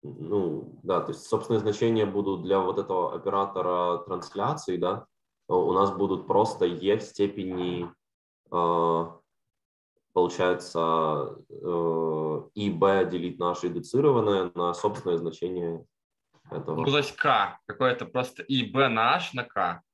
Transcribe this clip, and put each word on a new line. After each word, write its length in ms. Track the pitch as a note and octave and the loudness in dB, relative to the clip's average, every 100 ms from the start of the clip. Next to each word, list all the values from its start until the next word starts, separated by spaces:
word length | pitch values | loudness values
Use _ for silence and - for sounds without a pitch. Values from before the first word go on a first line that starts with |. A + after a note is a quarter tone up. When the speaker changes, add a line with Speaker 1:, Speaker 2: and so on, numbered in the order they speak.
Speaker 1:
Ну, 760 | D2 C2 D#2+ G#2 F2+ C#2+ - - | -14 -12 -2 0 0 -4 -8 -14
да, 180 | E2+ F2+ | -2 -2
то 60 | E2 | -2
есть 140 | - - | -10 -2
собственные 340 | - - A2+ | -4 0 0
значения 460 | G#2 G#2 A#2 A2+ G2+ | 0 0 2 2 2
будут 360 | G2 G2 F#2 | 0 -2 -2
для 160 | F2 G2 | 2 2
вот 180 | F#2 F#2+ | 2 -2
этого 360 | F#2+ F#2 E2+ | -2 0 -2
оператора 840 | F2+ F#2+ G2 G2 F#2 F2+ F2+ F2 F2 | -2 -2 0 0 -2 0 0 2 0
трансляции, 800 | - F2+ - F#2+ A2 D3+ - F2+ | -4 -8 -8 -4 -2 -2 -4 -2
да, 280 | F2 G#2+ - _ _ _ _ | 0 -2 -8 _ _ _ _
у 240 | F2+ F2 | 2 4
нас 180 | F#2 G2 | 4 2
будут 320 | G2 G2 F#2+ - | 2 0 0 2
просто 380 | G2 A2+ - | 2 4 2
е 320 | F2+ E2+ F#2+ G#2+ | 0 0 0 0
в 60 | |
степени, 920 | - - G2+ G#2 F#2 F#2 F2+ F2 F2 - _ _ _ _ _ | -2 -2 -2 -2 -6 -4 -2 -4 -6 -12 _ _ _ _ _
э, 560 | F2 E2+ E2+ E2+ E2 E2+ E2+ _ _ _ _ _ _ _ _ _ | 0 2 2 2 2 -2 -8 _ _ _ _ _ _ _ _ _
получается, 1200 | - F2+ - F#2 F2+ - E2+ E2 E2 D#2 D2+ C#2 - - | 2 2 2 2 2 -2 -2 2 2 2 0 -4 -8 -16
э, 920 | - - F2 E2+ E2 D#2+ D#2 D#2 D2+ - | -10 -4 0 0 0 0 -2 -2 -4 -6
и 160 | - G2+ | -4 -4
б 340 | E2+ G2 G2 F2 | 2 4 4 2
делить 280 | F2 F2 - | 0 -6 -2
на 140 | F2 | -2
h 100 | F2 | -2
редуцированное 880 | F2+ E2+ D#2 B2 D3 B2+ G#2 G2 F2+ | -4 -4 -2 2 4 4 4 2 0
на 180 | F2 F2 | -2 -2
собственное 460 | F2 G#2 - F#2 E2+ | 0 -2 -2 -2 -2
значение 680 | E2+ D#2+ F2 F2+ E2+ E2 - _ _ _ _ _ - | -2 -6 -6 -4 -4 -6 -10 _ _ _ _ _ -12
этого. 260 | D#2+ D#2 D#2+ | -10 -6 -2
Speaker 2:
Ну, 80 | D#2+ | 2
то 100 | D3 | 0
есть 180 | C#3 - | 0 -2
к, 420 | D3+ A#2+ G2 - _ | 2 2 2 -4 _
какое-то 400 | G#2 B2+ B2 E2+ | 0 0 0 -4
просто 360 | B2+ B2+ - | -4 -4 -6
и 220 | - C3 A2 | -2 -2 0
б 180 | G#2+ C3+ | 2 2
на 280 | A2+ A#2 E3 | 4 2 2
h 160 | F3 | -2
на 100 | C3 | -8
к. 380 | A#2+ - F2+ F2 _ | -6 -2 -2 -2 _